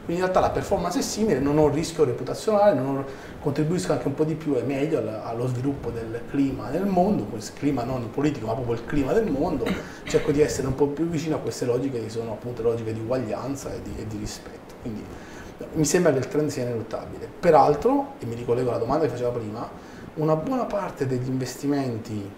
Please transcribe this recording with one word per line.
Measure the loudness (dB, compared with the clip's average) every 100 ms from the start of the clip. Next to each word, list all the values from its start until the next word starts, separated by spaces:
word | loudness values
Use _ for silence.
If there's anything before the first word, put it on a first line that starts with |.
Quindi | -2
in | 0
realtà | 2 4
la | 2
performance | 0 0 0 0 -2
è |
simile, | -2 0 2 2
non | 4 6
ho |
un | 4
rischio | 4 -2 2
reputazionale, | 2 2 -4 -4 2 6 6 4
non | 0 -2
ho, | -4 -10 -14 -4
contribuisco | -2 0 0 0 0
anche | 0 0
un |
po' | 0
di | 0 0
più | 0 0
e |
meglio | 0 0 0 0
al, | -2 -6
allo | -6 -2 -2
sviluppo | 0 -2 -2 -6
del | -6 -6 -8 -4
clima | 0 0 0 -4
nel | 0 2
mondo, | 4 4 2
quel | 0 -6 -8
clima | -2 0 0
non | -2 -4 -4
politico | 0 0 0 -4
ma |
proprio | -2 -2 -4
il |
clima | 0 0 2
del | 2 2
mondo, | 0 0 0 -2 -2 -6 -12
cerco | 0 2 2
di | 4
essere | 4 2 -2
un | 2
po' | 2
più | 2 0
vicino | 0 -2
a | -2
queste | -2 -2
logiche | 0 0 0 -4
che | -4
sono | -6 -6
appunto | -6 -8 0
logiche | 0 0 -2
di | -4
uguaglianza | -2 -2 -2 -4 -4 -6 -8
e | -8
di, | -8 -8
e | -8
di | -6
rispetto. | -8 -10 -14 -16 -18 -12
Quindi | -8 -8 -10 -14 -14 -16 -16 -14 -4
mi | 0
sembra | 4 6 6
che | 4
il | 2
trend | 0 0
sia | -2
ineluttabile. | -2 -4 -4 -8 -8 -12 -12 2
Peraltro, | 8 10 8 6 4 2 0 -8
e | -8
mi | -6
ricollego | 0 2 2
alla | 0
domanda | 0 2 2
che |
faceva | 0 -2
prima, | -2 -4 -6 -8 -12 -16 -16 -12 -2
una | 2 2
buona | 2 -2
parte | 0 -2 -4 -4 -2
degli | 0 0
investimenti | -2 -4 -4 0 0 0 -4 -6 -6 -6